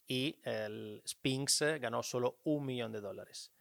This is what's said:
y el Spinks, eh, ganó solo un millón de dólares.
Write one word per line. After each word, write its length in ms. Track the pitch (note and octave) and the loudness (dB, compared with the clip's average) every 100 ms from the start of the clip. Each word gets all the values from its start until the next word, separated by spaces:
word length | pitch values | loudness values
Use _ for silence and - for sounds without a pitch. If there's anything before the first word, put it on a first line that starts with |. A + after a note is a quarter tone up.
| - | -2
y 320 | B2+ C3 - | 0 0 -2
el 580 | - A2+ G#2+ A2 G#2+ G#2+ - | -2 -2 -2 -4 -8 -8 -8
Spinks, 540 | - C3+ C3 C#3 - | -2 0 2 4 4
eh, 160 | D3+ D#3 | 4 2
ganó 240 | A#2+ A#2 | 0 0
solo 360 | - B2+ A#2+ - | 0 2 2 0
un 220 | - D3+ C3+ | 0 0 0
millón 260 | B2+ A2+ | -2 -2
de 100 | A2 | -4
dólares. 500 | G2+ G2 - - - _ | -6 -8 -10 -14 -14 _